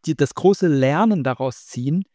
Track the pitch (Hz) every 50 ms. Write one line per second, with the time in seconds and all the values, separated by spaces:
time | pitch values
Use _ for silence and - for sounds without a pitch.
0 | _ - 156 - 143 - - - - 180 202 - - 175 147 135 131 131 143 165
1 | 214 226 208 175 131 131 127 - 127 131 123 - - - - 123 123 135 156 185
2 | 196 _